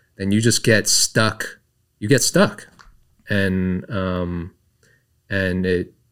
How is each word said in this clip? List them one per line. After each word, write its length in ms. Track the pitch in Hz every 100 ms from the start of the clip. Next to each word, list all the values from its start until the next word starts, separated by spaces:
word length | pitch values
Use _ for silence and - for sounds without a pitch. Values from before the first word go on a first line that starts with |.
| _ -
then 140 | 98
you 80 | 104
just 240 | 117 -
get 240 | - 107 -
stuck. 720 | - - 117 110 - - - _ _ _ -
You 80 | 104
get 160 | 139
stuck. 460 | - 170 208 - - - - _ _ _ -
And, 580 | 104 98 92 92 92 -
um, 600 | 98 92 90 87 87 87 - _ _ _ _ _ _ -
and 360 | 98 92 92 92
it, 280 | 90 90 _ _